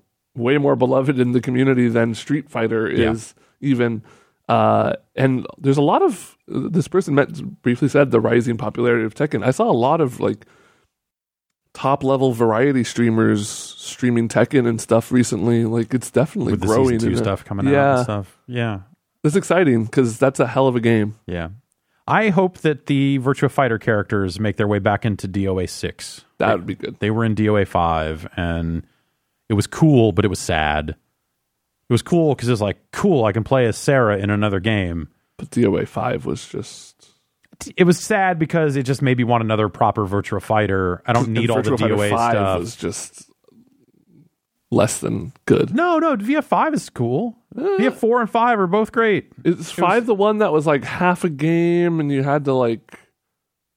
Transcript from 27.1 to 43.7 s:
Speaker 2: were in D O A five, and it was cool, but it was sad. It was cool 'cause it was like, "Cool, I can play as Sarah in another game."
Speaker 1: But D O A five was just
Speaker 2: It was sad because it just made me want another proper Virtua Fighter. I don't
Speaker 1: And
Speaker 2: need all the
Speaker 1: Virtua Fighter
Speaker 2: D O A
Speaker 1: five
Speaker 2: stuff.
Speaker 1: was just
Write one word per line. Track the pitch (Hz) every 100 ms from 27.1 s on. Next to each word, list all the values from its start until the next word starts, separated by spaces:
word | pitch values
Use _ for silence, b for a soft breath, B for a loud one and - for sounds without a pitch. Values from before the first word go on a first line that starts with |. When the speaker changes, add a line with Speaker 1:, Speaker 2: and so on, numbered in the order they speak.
Speaker 2:
were | 110
in | 113 104
D | 107
O | 104
A |
five, | 95 92 85 82 78 78 80 -
and | 85 82 82 82 - _ _ _ _ _ -
it |
was | 104 -
cool, | - 160 139 113
but | 90
it | 104
was | 87
sad. | - 82 76 76 76
It | - _ _ _ _ _ _ _ _ -
was | 117
cool | - 175 156
'cause | - 117
it |
was | 117
like, | 104 - _
"Cool, | - 202 151
I | 110
can | 104
play | - 135 120
as | 101
Sarah | - 139 113 101
in | 101
another | 104 104 98
game." | 98 107 92 82 78 _ _ -
Speaker 1:
But | -
D | -
O | 113 -
A | -
five | - 117 - -
was | - -
just | - - - - _ _ _ _ _ _ - - -
Speaker 2:
It |
was | 180 180
sad | - 214 190 175
because | 156 170 156
it | 139
just | 127 127
made | 135 123
me |
want | 117 120
another | 110 110 104
proper | - 113 107
Virtua | 101 101 - 101
Fighter. | - 107 104 95 92 90 -
I |
don't | 120 123
Speaker 1:
And |
Speaker 2:
need | 113 117
all | 110
the | 107
Speaker 1:
Virtua | 123
Fighter | 113
Speaker 2:
D | 104
O |
A | 104
Speaker 1:
five | 113 120
Speaker 2:
stuff. | 110 98 90
Speaker 1:
was | 87
just | - 87 - - - - _ _ _ _